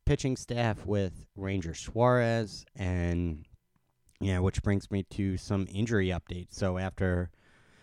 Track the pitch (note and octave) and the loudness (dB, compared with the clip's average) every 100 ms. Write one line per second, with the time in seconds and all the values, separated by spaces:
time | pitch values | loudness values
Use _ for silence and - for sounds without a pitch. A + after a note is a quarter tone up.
0 | - C#3+ C3+ B2+ - A#2+ A#2 G#2 F#2+ G2+ | 0 2 2 -2 -4 0 0 0 0 0
1 | F#2+ - - G2+ F#2+ G2 E2 D#2 - A2 | 0 -4 -14 -8 -2 -2 -2 -6 -6 2
2 | B2 B2 A#2 A#2 G#2 - - - F#2 F2+ | 4 6 4 2 -2 -8 -14 -6 -2 0
3 | F2 F2 F2 D2+ - - _ _ _ _ | 0 0 0 -4 -10 -20 _ _ _ _
4 | _ - G2+ F#2 F#2 - G#2+ G2 - G2+ | _ -4 0 2 2 2 2 0 0 -2
5 | F#2 - G2 F#2 - G2 F#2+ F#2+ A2+ A2+ | -2 -2 0 0 -2 -2 -2 -2 0 2
6 | F#2 E2+ - F2+ F2 - G2 F2+ F#2+ - | 2 0 -6 -10 -10 -4 -2 -2 -4 0
7 | F#2 F2+ F2+ - _ _ _ - | 2 2 -2 -8 _ _ _ -20